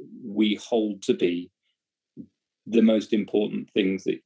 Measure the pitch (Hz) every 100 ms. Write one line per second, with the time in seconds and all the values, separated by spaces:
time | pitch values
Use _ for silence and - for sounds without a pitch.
0 | - - 117 107 107 101 - 120 107 95
1 | - 110 90 87 87 _ _ _ _ _
2 | _ - - _ _ _ - 113 113 110
3 | - 107 98 104 104 104 - - 95 95
4 | - -